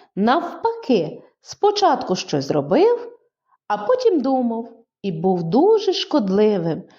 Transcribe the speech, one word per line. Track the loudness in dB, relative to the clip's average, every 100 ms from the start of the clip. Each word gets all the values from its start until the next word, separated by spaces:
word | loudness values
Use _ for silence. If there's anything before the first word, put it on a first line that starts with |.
| _ -2
навпаки, | 2 2 -2 -4 -4 -4 0 0 0 -8 -18 _
спочатку | -20 -2 0 2 2 2 0 -4
щось | -2 -4 -2
робив, | -2 0 4 4 2 -4 -18 _ _ _ _ -6
а | -4
потім | 0 0 2 2
думав | 2 0 -2 -4 -8 -16 _ _
і | -8
був | -4 -2 -2
дуже | 0 2 4 4 2
шкодливим, | -4 -2 -2 0 2 2 2 -2 -4 -8